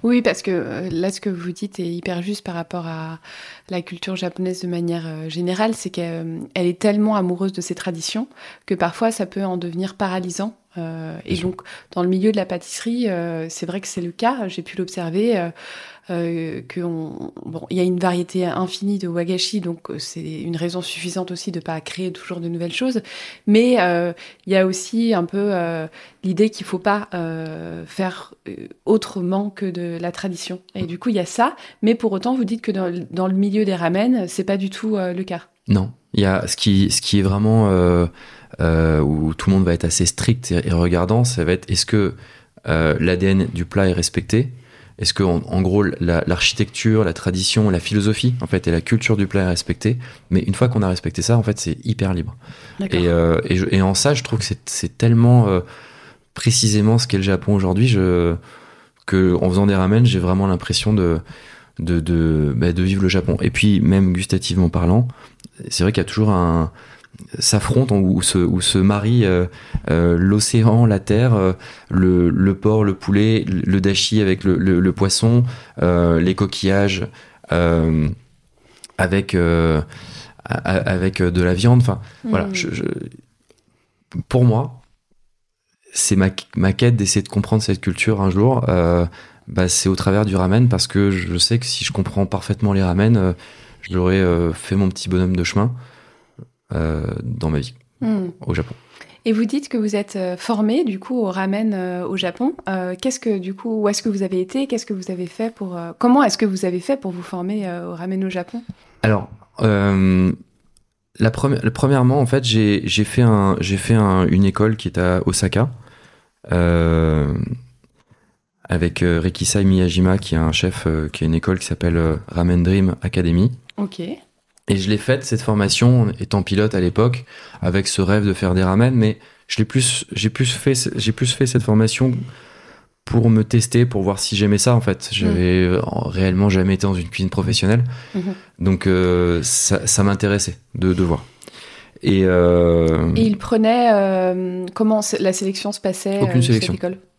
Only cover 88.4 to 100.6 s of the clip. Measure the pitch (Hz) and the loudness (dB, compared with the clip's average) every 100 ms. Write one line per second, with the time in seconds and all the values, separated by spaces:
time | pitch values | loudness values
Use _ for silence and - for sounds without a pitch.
88.4 | 117 127 - 90 85 87 85 - - _ | 4 4 2 2 4 2 0 -4 -20 _
89.4 | - - 90 - 95 92 - 98 107 95 | -6 -2 0 0 0 0 2 2 2 2
90.4 | 92 104 123 92 - 98 101 95 90 87 | 2 4 4 4 0 2 2 0 -2 -2
91.4 | - 120 123 - - - 95 - 98 98 | 0 0 -2 -6 -4 -2 -2 -2 -2 -2
92.4 | - 101 107 98 92 90 107 117 92 87 | -4 0 2 2 2 2 4 4 2 -2
93.4 | - - - - - 92 90 95 92 85 | -10 -20 -20 -20 -6 0 2 2 2 2
94.4 | 85 80 - 98 95 90 - 90 92 90 | 0 -4 -2 0 0 -2 -4 0 0 0
95.4 | 85 104 113 123 - - _ _ _ - | -2 0 -2 -4 -14 -20 _ _ _ -20
96.4 | 123 _ _ - 80 76 78 - - - | -20 _ _ -4 -2 -2 -4 -6 -8 -6
97.4 | 80 76 - - _ _ 226 214 180 175 | -2 -2 -6 -14 _ _ -2 -2 -4 -8
98.4 | - - 123 - _ - - - 226 220 | -6 -4 -4 -10 _ -20 -20 -8 -2 0
99.4 | 226 277 285 240 214 202 208 196 185 180 | 0 -4 -6 -4 -2 -4 -6 -6 -6 -6
100.4 | - 220 | -4 -2